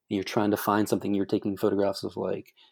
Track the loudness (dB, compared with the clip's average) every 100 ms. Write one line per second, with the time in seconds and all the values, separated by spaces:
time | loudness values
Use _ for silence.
0 | -4 -4 -2 0 2 2 2 2 2 0
1 | 0 -2 0 0 -2 0 0 2 0 -2
2 | -6 -6 -4 -4 -8 _ -20